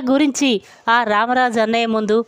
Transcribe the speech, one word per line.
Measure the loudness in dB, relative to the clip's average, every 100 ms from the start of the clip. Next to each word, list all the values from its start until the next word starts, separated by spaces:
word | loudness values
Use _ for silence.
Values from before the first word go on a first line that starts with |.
| 0
గురించి | 0 0 0 0 -2 -6 -10 0
ఆ | 0
రామరాజు | 2 0 0 0 0 0
అన్నయ్య | 0 0 0
ముందు | -2 0 -2